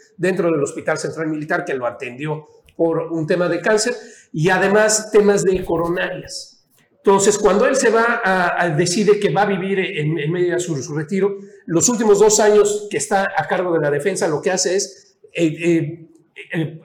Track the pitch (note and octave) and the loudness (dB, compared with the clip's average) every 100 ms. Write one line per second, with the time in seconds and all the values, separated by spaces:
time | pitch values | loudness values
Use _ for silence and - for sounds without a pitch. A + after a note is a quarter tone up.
0 | - - F3 F#3 E3+ D#3+ C#3 - D3 D3 | -12 -4 -2 0 0 0 -2 -4 -4 -4
1 | D#3 D3+ D#3+ D#3 D3+ F3 D#3+ C3+ A#2+ A#2+ | -6 -6 -6 -6 -4 -4 -4 -4 -4 -6
2 | B2+ B2 D3+ D3+ - _ _ - E3 D#3+ | -10 -10 -8 -8 -10 _ _ -2 0 0
3 | - E3 D#3 F3 F3 E3+ A#3 G#3+ A#3+ A#3+ | -4 -4 -2 0 0 -2 0 0 0 -6
4 | - - _ E3 D#3+ F#3 G3 G#3 G#3+ G#3+ | -10 -20 _ -2 0 2 2 4 2 0
5 | - A3 G3+ G3+ F3 F#3 - E3+ E3+ F3+ | 2 4 4 4 2 -2 -2 -2 -2 -2
6 | F#3 F3+ - - - _ _ _ _ _ | -6 -8 -12 -16 -16 _ _ _ _ _
7 | - G3 G3 - G#3 F#3+ C4 C4+ A#3 A3 | 2 4 4 2 2 4 2 2 2 2
8 | A#3 A#3 F#3+ F#3 F3 E3 F3 D3+ F3 A3 | 2 0 0 0 0 0 0 0 0 2
9 | G3+ G#3 G3 E3 G#3 F#3+ F#3+ G3 F3 D#3 | 2 2 2 0 0 0 -2 -2 -2 -4
10 | D3+ D#3+ D3 F3 F3+ E3+ F3 D3 B2 D3+ | -4 -2 -2 -2 0 -2 -2 -6 -6 -8
11 | D#3 G3 G3 G3 - - - E3+ A3+ A#3 | -4 -2 -2 -2 -12 -18 -4 0 2 2
12 | A3 G3 G#3+ G#3 G#3+ G#3 G3+ - - E3+ | 4 6 6 6 6 6 4 0 -6 -6
13 | - G3 G3 - - F#3 F3+ E3 D3 C#3+ | -2 -2 0 -2 -2 -2 0 0 0 0
14 | G3 F#3 F#3+ D3 F#3 F#3 F#3 F#3+ G3 - | -2 -2 -2 -2 -2 -2 0 -2 -4 -10
15 | _ _ - - E3 D3+ E3+ E3+ D3 E3 | _ _ -12 -2 -2 0 0 0 0 -8
16 | - _ _ - - F3+ D#3 D#3 | -16 _ _ -20 -8 -6 -6 -8